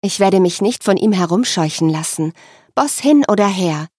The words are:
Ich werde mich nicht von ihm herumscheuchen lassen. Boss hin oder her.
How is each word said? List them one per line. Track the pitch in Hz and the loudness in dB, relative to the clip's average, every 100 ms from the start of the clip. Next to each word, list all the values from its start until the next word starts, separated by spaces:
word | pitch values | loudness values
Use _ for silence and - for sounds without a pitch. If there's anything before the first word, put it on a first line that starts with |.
Ich | 202 - | -6 0
werde | 196 190 | 2 4
mich | 185 175 | 2 0
nicht | 196 247 | -4 -2
von | - 196 | 0 0
ihm | 214 | 2
herumscheuchen | 196 170 175 247 - 156 - 160 | 0 0 0 -2 -2 -2 0 -2
lassen. | 156 156 - 160 165 - _ _ - | -2 -4 -4 -6 -6 -20 _ _ -4
Boss | 285 - | -2 -2
hin | 277 294 277 | 2 4 4
oder | 202 202 | 2 0
her. | 190 180 151 160 | 0 -2 -4 -8